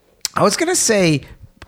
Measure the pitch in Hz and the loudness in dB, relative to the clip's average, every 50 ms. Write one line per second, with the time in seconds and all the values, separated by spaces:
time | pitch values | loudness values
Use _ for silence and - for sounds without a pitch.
0 | _ _ _ _ - - - - 165 202 - - 330 339 370 - - - 220 202 | _ _ _ _ -14 -8 -2 0 0 2 2 0 -2 -2 -2 0 0 0 2 2
1 | 180 165 156 135 - - - - - - _ - - | 2 2 2 0 -4 -8 -20 -20 -20 -20 _ -20 -20